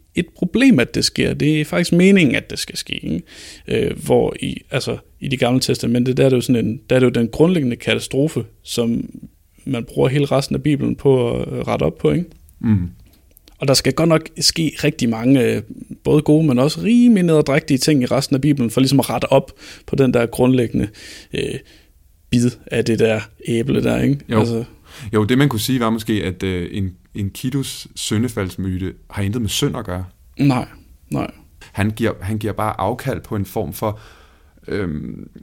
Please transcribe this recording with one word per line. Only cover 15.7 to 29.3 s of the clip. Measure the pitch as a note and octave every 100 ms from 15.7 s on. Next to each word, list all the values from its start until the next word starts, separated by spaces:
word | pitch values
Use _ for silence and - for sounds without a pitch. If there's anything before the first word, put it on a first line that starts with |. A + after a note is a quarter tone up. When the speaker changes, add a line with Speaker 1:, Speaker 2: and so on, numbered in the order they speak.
| - - -
Speaker 1:
både | C#3 D3
gode, | D3+ D3+ D#3+
men | B2
også | C#3+ D#3+
rimelig | F3+ A#3+ A#3+ G#3
nederdrægtige | F3 D#3 D3 C#3+ - C3
ting | - D3
i | B2
resten | A#2+ - C3
af |
Bibelen, | D3+ C#3+ A#2
for | C3
ligesom | C3 C3+
at | A#2+
rette | A#2 -
op | C3+ - - - - -
på | C#3
den | C3
der | A#2+ A#2
grundlæggende, | - B2+ B2+ - - - - - - -
øh, | - - - - - _ _ _ _ _
bid | A#2+ A#2+ - -
af | A#2+ A#2
det | A2
der | A2 G#2+ - - -
æble | A#2 B2+ -
der, | B2 A#2
ikke? | B2+ C#3+ -
Speaker 2:
Jo. | A2
Speaker 1:
Altså | A#2 A2+ A#2+ - - - G#2+
Speaker 2:
Jo, | G#2+
det | G#2 B2+
man | C#3
kunne | A2
sige | A#2+ C3
var | A2+
måske, | A2+ A2 G#2+
at, | F#2 F2
øh, | F#2+ F2+ F2
en, | G#2 F#2+ - _ A2
en | G2
Kidus | - C3 C#3 C3 - - -
syndefaldsmyte | - G#2+ A#2+ A2 F#2+ - F#2+ F#2 F#2 - -
har | G2+
intet | G2+